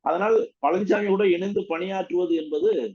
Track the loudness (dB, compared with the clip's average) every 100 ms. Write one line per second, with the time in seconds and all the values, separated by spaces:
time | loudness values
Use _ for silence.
0 | -2 0 2 2 0 _ 0 0 0 0
1 | 2 2 2 2 0 -4 -4 -6 -4 -6
2 | -4 -2 0 -2 -2 0 0 0 -4